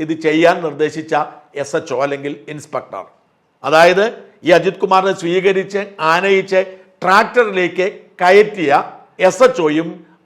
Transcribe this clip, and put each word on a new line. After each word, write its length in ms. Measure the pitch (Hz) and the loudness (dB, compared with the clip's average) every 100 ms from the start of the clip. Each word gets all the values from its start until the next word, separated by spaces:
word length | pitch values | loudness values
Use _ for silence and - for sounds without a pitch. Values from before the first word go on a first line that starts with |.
| 160 | -8
ഇത് 100 | 160 160 | -4 -2
ചെയ്യാൻ 320 | 156 165 185 165 | 2 2 2 -4
നിർദ്ദേശിച്ച 480 | 143 151 156 156 147 151 - _ 143 | -4 -4 -4 -4 -4 -4 -10 _ -12
എസ് 140 | 139 160 | -6 -6
എച്ച് 140 | 160 127 | -6 -4
ഒ 20 | 143 | -4
അല്ലെങ്കിൽ 280 | 143 143 143 - 151 | -4 -8 -12 -14 -16
ഇൻസ്പെക്ടർ. 500 | - 131 - 98 87 _ _ _ _ _ 135 | -12 -12 -10 -14 -16 _ _ _ _ _ 0
അതായത് 360 | 156 175 180 220 - - _ 131 | 4 4 4 0 -4 -16 _ 2
ഈ 40 | 170 | 2
അജിത് 240 | 170 190 | 2 -4
കുമാറിനെ 300 | 190 190 196 185 | 0 2 0 -2
സ്വീകരിച്ച് 600 | 170 180 185 190 190 196 202 - 160 | -2 0 0 0 -4 -6 -8 -4 0
ആനയിച്ച് 480 | 165 196 190 190 185 190 - _ _ | 0 2 0 0 -2 -2 -8 _ _
ട്രാക്ടറിലേക്ക് 840 | 175 196 226 247 220 190 175 175 185 - - - | 2 2 2 0 0 -2 -2 -2 -4 -6 -16 -2
കയറ്റിയ 500 | 180 196 208 196 151 147 196 - - - 185 | 4 4 4 0 0 0 0 -10 -20 -2 0
എസ് 160 | 180 254 | 4 2
എച്ച് 160 | - 156 | 2 -2
ഒയും 240 | 151 165 - - _ | -2 -4 -10 -18 _